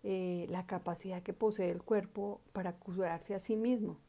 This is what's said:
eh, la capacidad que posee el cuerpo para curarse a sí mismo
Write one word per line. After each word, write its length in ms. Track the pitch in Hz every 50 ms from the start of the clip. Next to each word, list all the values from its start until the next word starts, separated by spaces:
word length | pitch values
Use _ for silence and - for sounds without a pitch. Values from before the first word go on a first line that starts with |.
| -
eh, 420 | 202 190 185 185 180 180 175 - -
la 160 | 170 180 180
capacidad 580 | - 190 175 - 180 170 170 - 190 185 180 180
que 100 | - 196
posee 380 | - 226 214 208 214 185 175
el 100 | 170 180
cuerpo 580 | - - 220 208 190 185 - 208 202 202 202 - - - -
para 200 | 196 180 180 180
curarse 600 | 180 - 202 175 185 190 170 165 165 - - 202
a 60 | 190
sí 160 | 185 - 220
mismo 420 | 220 226 240 254 226 208 175 165 - -